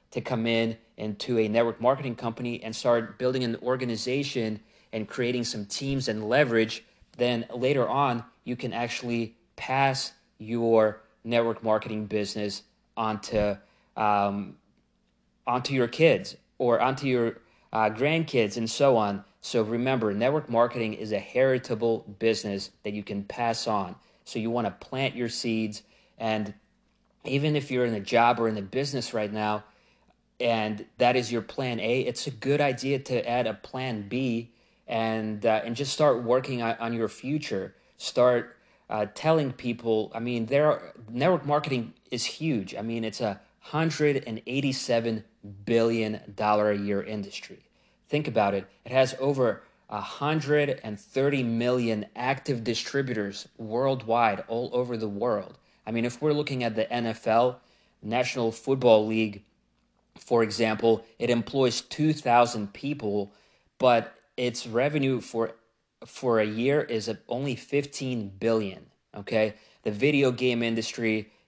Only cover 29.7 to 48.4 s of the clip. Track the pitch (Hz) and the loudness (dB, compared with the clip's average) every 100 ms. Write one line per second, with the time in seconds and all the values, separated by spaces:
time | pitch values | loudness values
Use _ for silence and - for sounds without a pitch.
29.7 | _ _ _ _ _ _ - 123 113 107 | _ _ _ _ _ _ -4 0 0 0
30.7 | 104 - - 123 123 117 120 107 - 131 | -4 -10 0 2 4 0 -2 -4 -6 -4
31.7 | 117 110 127 117 127 - 120 131 143 143 | -2 0 0 -2 -4 -8 -6 0 2 2
32.7 | 123 131 135 135 123 117 120 113 107 - | 0 -2 -2 -2 -2 0 0 -2 -4 -10
33.7 | 127 131 110 101 120 135 117 117 _ _ | -8 -6 -6 -4 -4 -2 -2 -6 _ _
34.7 | _ - 113 113 110 107 104 113 107 104 | _ -6 -2 -2 -2 -4 -2 2 2 0
35.7 | 120 139 - 151 123 117 127 127 123 117 | -6 -4 2 2 4 2 0 0 -2 -2
36.7 | 113 113 117 110 - 131 151 - 101 92 | -2 -4 -2 -4 -4 -6 -4 -4 -6 -6
37.7 | - _ - - - 123 120 110 - _ | -12 _ -12 -4 4 4 4 0 -12 _
38.7 | _ - 107 101 - 151 160 139 131 123 | _ -8 -4 -4 -2 2 2 0 -4 -4
39.7 | 117 117 110 107 113 117 120 113 139 151 | -4 0 0 0 -6 -4 -4 0 2 4
40.7 | - - - 110 120 156 175 143 147 151 | 2 -4 -18 -10 0 2 2 2 0 0
41.7 | 127 113 - _ 120 - - 160 123 92 | -2 -4 -10 _ -6 -6 -4 -2 -2 -2
42.7 | 95 113 117 110 104 113 98 - _ - | -8 -6 -4 -4 -2 -4 -4 -10 _ -8
43.7 | 147 165 156 151 135 - 110 - 135 139 | -2 -2 2 2 2 -2 -6 -4 -2 0
44.7 | 127 - 117 117 110 - _ 104 101 101 | -2 0 2 2 -2 -6 _ -18 -12 2
45.7 | 117 117 117 110 107 - 101 107 104 104 | 4 4 2 0 -4 -8 -2 2 4 4
46.7 | 101 101 101 - 107 98 - - - _ | 2 0 -2 -2 -6 -8 -12 -16 -18 _
47.7 | _ _ _ _ 147 156 113 | _ _ _ _ -4 -2 2